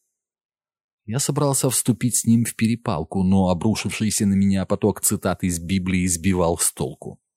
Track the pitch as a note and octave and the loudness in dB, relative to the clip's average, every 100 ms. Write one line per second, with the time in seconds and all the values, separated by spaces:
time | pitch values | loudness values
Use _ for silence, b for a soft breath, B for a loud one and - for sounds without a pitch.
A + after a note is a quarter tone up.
0 | _ _ _ _ _ _ _ _ _ _ | _ _ _ _ _ _ _ _ _ _
1 | - B2+ - C#3 C#3+ C#3 C3+ - - A2 | -8 -4 -2 0 0 0 0 0 0 0
2 | A#2+ - A#2 A#2 A2+ - A2+ A#2+ - D#2+ | 0 0 2 2 2 0 0 0 -2 -4
3 | E2 F#2+ F#2 G2 F#2 E2+ A2 G2+ G2+ - | -2 0 2 4 4 2 0 0 -4 -4
4 | G#2+ - G2+ G2 G2 G2 F2+ G#2 G#2 - | -2 0 2 2 2 0 -2 0 0 0
5 | - G2+ G2 F2 F#2 E2+ E2+ F#2+ F#2 F#2 | -2 0 -2 -2 -2 -4 -2 -2 0 0
6 | F2+ E2+ F#2+ F2+ E2+ E2+ - - C#2+ - | 0 0 0 2 0 0 -2 -4 -8 -8
7 | - - _ | -16 -18 _